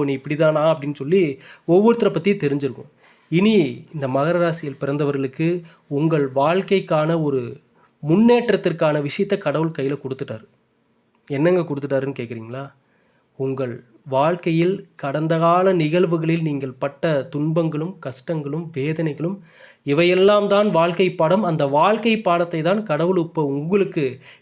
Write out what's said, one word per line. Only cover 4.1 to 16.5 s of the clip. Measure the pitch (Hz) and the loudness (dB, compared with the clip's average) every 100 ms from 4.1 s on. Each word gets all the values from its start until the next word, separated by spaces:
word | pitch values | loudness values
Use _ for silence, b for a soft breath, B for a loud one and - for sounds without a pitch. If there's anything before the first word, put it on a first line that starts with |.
| 139 151 175 | 0 0 2
ராசியில் | 170 160 147 135 | 0 -2 -8 -8
பிறந்தவர்களுக்கு | 139 147 143 139 135 - 165 175 165 B - | -4 -2 -2 -2 -4 -2 -2 -2 -8 B -8
உங்கள் | 143 160 156 139 | -2 0 0 0
வாழ்க்கைக்கான | 127 147 185 190 196 185 160 156 165 | 0 2 2 0 -2 0 0 0 0
ஒரு | 147 131 120 127 _ b b _ | 0 -2 -4 -12 _ b b _
முன்னேற்றத்திற்கான | 147 180 233 240 233 190 180 165 156 151 | 0 4 6 4 2 0 0 0 0 0
விஷயத்தை | 143 - 196 196 | -2 -4 -2 -2
கடவுள் | 151 147 160 160 | -2 -2 -2 -2
கையில | 135 | -4
கொடுத்துட்டாரு. | 143 127 127 135 110 - _ _ _ _ _ _ _ - | -4 -8 -8 -10 -12 -16 _ _ _ _ _ _ _ -6
என்னங்க | 139 165 180 | 0 2 2
கொடுத்துட்டாருன்னு | 160 143 135 135 135 135 | -2 -6 -4 -2 -2 -6
கேக்குறீங்களா? | 117 113 110 127 139 _ _ _ _ _ _ - | -10 -10 -12 -14 -14 _ _ _ _ _ _ -8
உங்கள் | 135 131 123 113 - _ 143 | -6 -4 -6 -8 -16 _ -4
வாழ்க்கையில் | 131 151 175 180 165 175 196 - - | 0 2 0 0 0 0 -2 -8 -10
கடந்த | 143 143 160 165 | -6 -2 0 2
கால | 170 180 190 | 4 4 4
நிகழ்வுகளில் | 180 151 175 185 165 160 165 | 2 2 2 2 0 0 0
நீங்கள் | 160 | -2